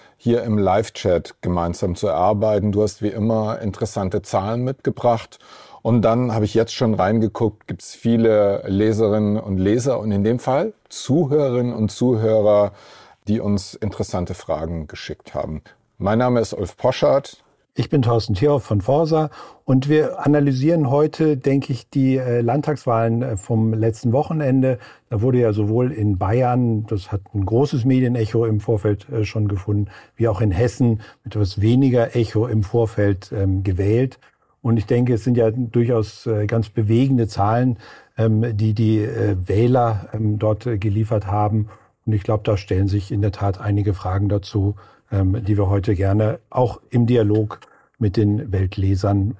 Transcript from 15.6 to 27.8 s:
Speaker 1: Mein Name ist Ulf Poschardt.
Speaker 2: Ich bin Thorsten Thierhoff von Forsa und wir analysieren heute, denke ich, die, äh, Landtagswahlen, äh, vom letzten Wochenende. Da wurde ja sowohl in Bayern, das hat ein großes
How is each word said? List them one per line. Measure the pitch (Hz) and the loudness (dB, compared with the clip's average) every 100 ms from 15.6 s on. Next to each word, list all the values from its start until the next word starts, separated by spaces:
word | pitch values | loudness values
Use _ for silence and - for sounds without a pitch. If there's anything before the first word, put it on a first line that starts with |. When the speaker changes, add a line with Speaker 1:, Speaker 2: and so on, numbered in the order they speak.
| - _ _ - | -14 _ _ -6
Speaker 1:
Mein | 95 110 | 0 2
Name | 127 120 | 2 0
ist | 113 | -2
Ulf | - 95 - | -4 -8 -2
Poschardt. | 123 - 147 135 - - _ _ _ - | -2 2 2 2 -2 -14 _ _ _ -6
Speaker 2:
Ich | 123 | 0
bin | 151 | 2
Thorsten | 120 117 104 98 | 2 2 0 0
Thierhoff | 147 143 | 2 0
von | - 104 | 0 -2
Forsa | 95 143 160 160 156 - - - - | 0 0 2 0 -2 -6 -20 -10 0
und | 131 139 | 2 4
wir | 151 156 - | 2 2 0
analysieren | 143 147 143 131 147 170 139 | 2 2 2 2 2 2 2
heute, | 139 151 - 156 143 | 2 2 2 0 0
denke | 139 139 - | 0 0 0
ich, | 127 - | -6 -4
die, | 143 131 131 | 0 2 2
äh, | 127 120 | 0 0
Landtagswahlen, | 120 139 151 143 - 113 113 117 | 0 0 -2 -4 0 0 2 0
äh, | 127 104 | -2 -6
vom | - 113 110 | -2 0 0
letzten | 110 113 113 120 | 0 0 0 0
Wochenende. | 123 151 160 143 131 131 127 - - - | 0 0 -2 0 2 2 -2 -8 -20 -8
Da | 113 | -2
wurde | 123 127 | 0 2
ja | 117 | 2
sowohl | 104 104 113 127 | 2 0 0 0
in | - 104 92 | 0 0 0
Bayern, | 95 117 127 123 120 110 110 | 0 2 2 2 0 -2 -4
das | 104 - | -6 -6
hat | 98 - | -8 -6
ein | 104 | -4
großes | 95 113 147 135 | 0 2 2 0